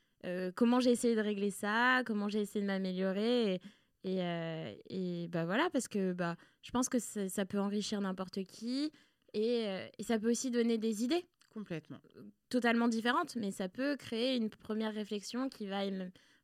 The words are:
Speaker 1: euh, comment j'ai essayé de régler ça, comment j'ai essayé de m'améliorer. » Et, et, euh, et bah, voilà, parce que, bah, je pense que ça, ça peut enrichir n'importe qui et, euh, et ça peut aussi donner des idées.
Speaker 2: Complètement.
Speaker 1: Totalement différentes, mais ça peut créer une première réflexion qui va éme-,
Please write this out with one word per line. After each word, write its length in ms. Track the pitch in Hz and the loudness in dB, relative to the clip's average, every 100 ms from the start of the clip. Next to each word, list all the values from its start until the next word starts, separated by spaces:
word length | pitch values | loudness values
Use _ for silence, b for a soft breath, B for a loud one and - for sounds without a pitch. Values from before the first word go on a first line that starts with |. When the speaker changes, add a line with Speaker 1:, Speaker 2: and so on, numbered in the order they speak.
| b b - | b b -6
Speaker 1:
euh, 260 | 180 185 | -4 -2
comment 240 | 180 240 247 | 2 6 6
j'ai 100 | 254 | 6
essayé 260 | 240 240 226 | 6 4 4
de 40 | |
régler 300 | 214 202 202 | 2 0 0
ça, 520 | 190 208 214 247 254 247 | 0 0 4 4 4 2
comment 220 | 208 208 | 0 0
j'ai 120 | 214 | 0
essayé 200 | 202 214 | 0 0
de 60 | 202 | 0
m'améliorer. » 880 | 190 190 185 190 190 220 247 220 185 202 B B _ | 0 0 0 0 2 2 2 2 0 -4 B B _
Et, 120 | 190 185 | -4 0
et, 60 | |
euh, 500 | 175 170 165 160 160 101 - | 0 -2 -4 -4 -6 -10 -8
et 380 | 190 180 175 170 | -4 -4 -4 -2
bah, 160 | 170 165 | -2 0
voilà, 240 | 208 349 | 2 2
parce 140 | 294 - | 0 -2
que, 240 | 208 190 | 0 0
bah, 240 | 180 170 170 b b | 0 -2 -4 b b
je 80 | - | -4
pense 160 | 240 254 | 0 2
que 80 | 247 | 0
ça, 300 | - 214 190 | -2 -4 -4
ça 180 | 196 190 | -2 -2
peut 120 | 202 | 0
enrichir 400 | 202 208 196 208 | 0 0 -2 -2
n'importe 420 | 190 185 185 - | -2 -4 -6 -6
qui 460 | 190 - 226 262 302 - b b _ | -8 -8 -4 -2 -2 -6 b b _
et, 320 | 208 220 240 220 | 0 2 2 0
euh, 180 | 190 110 - | -4 -8 -8
et 60 | |
ça 160 | 214 226 | -2 0
peut 100 | 220 | 2
aussi 200 | 233 269 | 2 2
donner 260 | 240 233 233 | 2 4 4
des 280 | 220 208 | 2 0
idées. 200 | 240 339 - _ _ | 2 0 -2 _ _
Speaker 2:
Complètement. 500 | 220 202 160 - 131 - - 202 - - | -12 -8 -8 -8 -16 -18 -20 -20 -20 -4
Speaker 1:
Totalement 380 | 247 233 233 240 | 2 4 4 4
différentes, 480 | 226 226 277 359 240 | 2 2 0 0 -4
mais 140 | 202 | -4
ça 160 | 196 190 | -4 -6
peut 280 | 214 277 277 | -2 -2 -2
créer 400 | - 226 247 254 | -4 -2 0 0
une 140 | 220 | -2
première 420 | - - 214 220 | -4 -8 -4 -4
réflexion 560 | 214 208 208 202 240 262 | -4 -4 -6 -6 -6 -6
qui 180 | - 202 | -6 -6
va 180 | 196 202 | -4 -4
éme-, 240 | 190 185 - b b | -4 -8 -12 b b